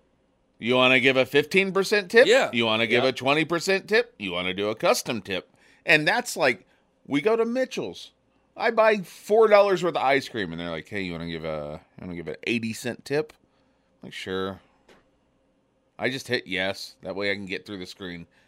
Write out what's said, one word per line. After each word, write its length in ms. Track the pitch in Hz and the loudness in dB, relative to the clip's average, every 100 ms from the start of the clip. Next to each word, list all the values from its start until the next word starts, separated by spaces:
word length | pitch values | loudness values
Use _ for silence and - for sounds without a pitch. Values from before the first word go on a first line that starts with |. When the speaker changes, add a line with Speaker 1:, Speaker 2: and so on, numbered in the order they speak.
| _ _ _ _ _ - | _ _ _ _ _ -6
Speaker 1:
you 160 | 110 127 | 0 4
wanna 240 | 127 131 | 6 6
give 160 | 131 131 | 4 4
a 100 | 127 | 2
fifteen 460 | 147 147 190 196 | 2 2 0 0
percent 400 | 185 190 208 180 | -2 0 -2 2
tip? 160 | 226 214 | 4 6
Speaker 2:
Yeah. 220 | 254 175 | 4 2
Speaker 1:
You 140 | 117 113 | 0 0
wanna 200 | 110 113 | 0 2
give 160 | 123 | 2
Speaker 3:
Yeah. 80 | 131 | 0
Speaker 1:
a 20 | |
twenty 320 | 123 127 147 147 | 0 0 0 0
percent 420 | 170 170 190 190 | -2 0 -2 0
tip? 260 | 220 240 - | 0 0 -6
You 140 | 98 | -6
wanna 200 | 87 90 | -4 -4
do 140 | 92 104 | -4 -4
a 80 | 110 | 0
custom 460 | 170 - - 117 | 0 0 -2 -8
tip?" 280 | 95 92 - _ _ _ - | -6 -8 -10 _ _ _ 2
And 200 | 156 151 | 2 2
that's 300 | 226 - - | -2 -2 0
like, 320 | 143 113 _ _ _ _ - | 0 0 _ _ _ _ -6
we 140 | 147 | -2
go 160 | 202 226 | 0 0
to 80 | 226 | 0
Mitchell's. 680 | 247 254 - 110 - - _ _ _ _ - | -2 -4 -6 -8 -10 -18 _ _ _ _ -4
I 140 | 226 | 0
buy 260 | 220 220 214 | 4 4 2
four 500 | 170 - - 214 220 | -2 -12 2 4 8
dollars 340 | 202 202 180 | 8 8 4
worth 140 | 170 147 | 0 0
of 80 | |
ice 240 | 127 139 - | 2 2 0
cream, 240 | 117 90 | -6 -6
and 80 | 82 | -6
they're 100 | 85 | -6
like, 180 | 82 - | -8 -8
"Hey, 140 | 104 | -8
you 100 | 92 | -6
wanna 180 | 82 85 | -6 -8
give 140 | 82 80 | -6 -6
a, 340 | 78 73 78 _ - | -6 -8 -12 _ -18
you 40 | 90 | -14
wanna 120 | 85 | -12
give 100 | 80 | -10
an 80 | - | -8
eighty 300 | - 117 113 | -6 -4 -6
cent 320 | 110 123 - - | -8 -10 -12 -6
tip?" 260 | 143 156 _ _ _ _ _ _ _ | -6 -6 _ _ _ _ _ _ _
I'm 60 | - | -18
like, 60 | |
"Sure." 460 | - - 95 95 95 _ _ _ _ _ _ _ _ _ _ _ _ _ - | -14 -8 -6 -6 -8 _ _ _ _ _ _ _ _ _ _ _ _ _ -8
I 120 | 117 | -6
just 180 | 131 - | -6 -6
hit 200 | 123 - | -6 -4
yes. 480 | 92 95 98 - - | -4 -4 -6 -12 -14
That 120 | - 92 | -12 -6
way 160 | 101 | -4
I 40 | 98 | -4
can 100 | 95 | -8
get 200 | 92 - | -12 -12
through 120 | 101 | -14
the 80 | 90 | -14
screen. 400 | - 92 87 82 _ | -14 -14 -14 -18 _